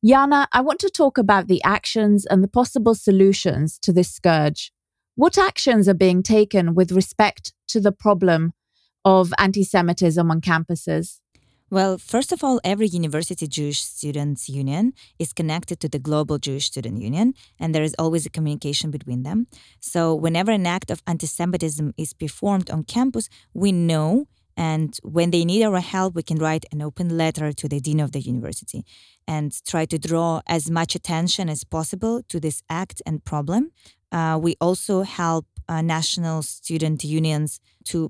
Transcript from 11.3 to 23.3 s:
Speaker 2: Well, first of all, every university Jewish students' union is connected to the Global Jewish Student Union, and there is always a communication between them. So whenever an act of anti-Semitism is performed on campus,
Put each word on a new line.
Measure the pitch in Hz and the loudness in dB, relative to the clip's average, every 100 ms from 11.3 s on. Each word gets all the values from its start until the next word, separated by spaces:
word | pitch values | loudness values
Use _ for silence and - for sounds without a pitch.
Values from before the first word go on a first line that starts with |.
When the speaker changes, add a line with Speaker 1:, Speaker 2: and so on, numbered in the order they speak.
| _ _ _ _ | _ _ _ _
Speaker 2:
Well, | 190 190 185 | 0 0 0
first | - 226 277 | -2 -2 -2
of | 349 285 | -2 0
all, | 254 | 0
every | - 202 214 | 0 0 0
university | 175 160 151 165 180 156 | 0 -2 -2 -4 -6 -6
Jewish | 139 147 143 | -6 -4 -6
students' | - - 147 147 143 139 - | -8 -8 -6 -4 -4 -4 -6
union | 139 135 147 233 - - _ | -6 -4 0 -2 -2 -18 _
is | 165 | -8
connected | - 160 160 - 175 | -4 -4 -4 -6 -6
to | 156 | -6
the | 143 | -6
Global | 135 151 151 147 | -2 -2 0 -4
Jewish | 143 135 143 | -4 -6 -6
Student | - 113 107 | -6 -8 -8
Union, | 101 147 233 269 _ _ | -4 0 0 0 _ _
and | 165 156 | -2 0
there | |
is | 156 - | 0 0
always | 160 165 147 | 0 0 -2
a | |
communication | - 156 147 147 143 156 | -4 -4 -4 -4 -4 -4
between | 147 - 123 | -8 -6 -6
them. | 131 196 240 - _ _ | -2 -2 -4 -8 _ _
So | - 175 165 160 | -6 0 0 0
whenever | 165 165 196 | 0 0 0
an | 214 175 | 0 0
act | 180 - | -2 -4
of | 165 - | -8 -4
anti-Semitism | 165 156 - 175 175 160 147 151 - | -4 -4 -4 -2 -2 -4 -4 -6 -4
is | 151 | -8
performed | - 156 - 202 196 180 | -8 -10 -4 -2 -2 -2
on | 160 | -6
campus, | 156 - 262 233 220 | -4 0 0 -2 -8